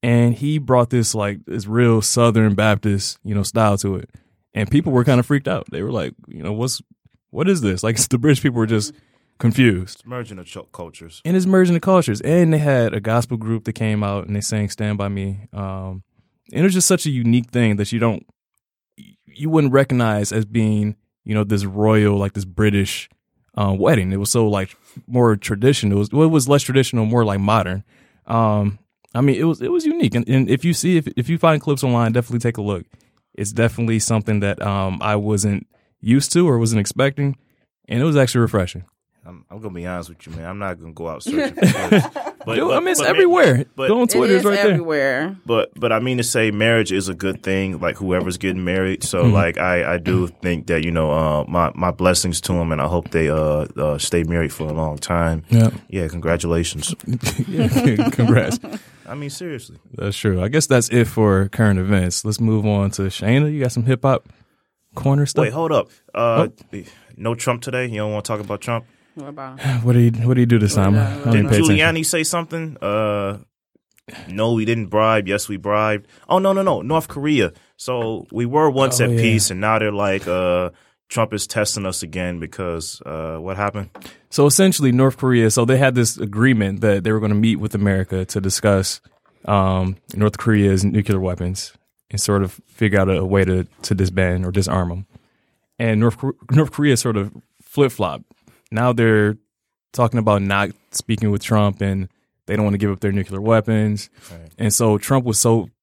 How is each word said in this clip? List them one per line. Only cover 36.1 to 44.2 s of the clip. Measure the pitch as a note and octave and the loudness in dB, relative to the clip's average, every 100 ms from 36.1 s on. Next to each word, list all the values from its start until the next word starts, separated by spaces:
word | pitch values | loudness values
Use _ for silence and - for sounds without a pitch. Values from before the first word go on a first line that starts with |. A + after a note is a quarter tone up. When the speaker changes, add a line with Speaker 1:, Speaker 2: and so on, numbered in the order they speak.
| C3 - | 2 2
Speaker 1:
to | E3+ F3 | 2 2
or | A#2+ | 2
wasn't | A2+ A2 | 2 0
expecting, | G2+ - C3+ C#3 C#3 C3+ _ _ _ _ - | -2 0 -2 0 -4 -4 _ _ _ _ -6
and | A#2 | -2
it | D#3 | 2
was | D3 | 2
actually | B2+ B2 | 2 2
refreshing. | A2+ G#2 F2+ F#2 F2+ _ _ _ - | 2 2 -2 -6 -18 _ _ _ -20
Speaker 2:
I'm, | F2 _ | -20 _
I'm | G2+ | -16
gonna | A2 | -14
be | F2+ F2 | -12 -8
honest | F2+ E2+ | -8 -10
with | E2 - | -18 -18
you, | |
man. | E2 E2 | -14 -12
I'm | G2+ | -10
not | G2 E2+ | -10 -10
gonna | E2 | -14
go | D#2+ E2 | -14 -12
out | D#2 | -10
searching | - D4+ C#4 - | -6 -4 -4 2
for | |
Speaker 1:
<laughs> | F3+ - - | 2 2 2
Speaker 2:
clips. | G3+ - D4 C4+ - - | 2 2 -8 -12 -12 -6
But, | F#3 | -2
Speaker 1:
Dude, | E4+ | 0
Speaker 2:
but, | C4 | 0
Speaker 1:
I | |
mean, | F4 | 0
it's | F4+ | 0
Speaker 2:
but | C3 | 0
ma-, | |
Speaker 1:
everywhere. | - F#4 F4 B3 B2 - | 4 4 4 4 2 -2
Speaker 2:
but | - C3+ | -4 0
Speaker 1:
Go | A#3 | 2
on | |
Speaker 3:
It | A#3+ | 2
Speaker 1:
Twitter, | - | 2